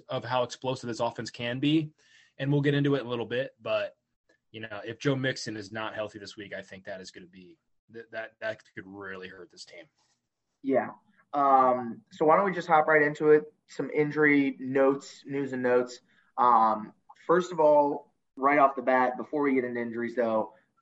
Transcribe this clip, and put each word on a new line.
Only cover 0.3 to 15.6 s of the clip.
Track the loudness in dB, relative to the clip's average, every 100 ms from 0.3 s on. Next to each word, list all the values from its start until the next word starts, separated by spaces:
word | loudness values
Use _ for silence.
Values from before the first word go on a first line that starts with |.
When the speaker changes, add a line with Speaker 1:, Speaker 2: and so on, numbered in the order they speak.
| -2
Speaker 1:
explosive | -2 -6 -8 -6 -8
this | -6
offense | -6 -6 -12
can | -8 -8 -2
be, | 0 0 -2 _ _ _ _ -8
and | -2
we'll | 0
get | 2
into | 2 2 0
it |
in | -2
a |
little | -6 -4
bit, | -4 -6 -8
but, | -4 -4 -4 -10 _ _ _ _ _
you | -16
know, | -12 -12 -12
if | -4
Joe | -2 0
Mixon | -2 -4 -8 -12
is | -10
not | -10 -8
healthy | -8 -10 -10
this | -16 -16
week, | -14
I | -14
think | -14 -16 -14
that | -14
is | -14
gonna | -20 -20
be, | -20 -20 _ _ _ _
that, | -20 -16
that, | -14 -14 _
that | -10 -10 _
could | -20 -18
really | -16 -14 -14 -16
hurt | -18 -20
this | -20 -20
team. | -20 -20 _ _ _ _ _ _ _
Speaker 2:
Yeah. | -4 -2 -4 -10 _ _ _
Um, | 0 4 4 4 2 -4 -12 _
so | 0 4
why | 4
don't | 2
we |
just | -4 2
hop | 2 4
right | 4
into | 2 2 6
it? | 6 4 _ _
Some | -10 -4
injury | -2 0 2 4 4 2 -2
notes, | -2 2 2 2 -4 -18 -8
news | -6 -6
and | -2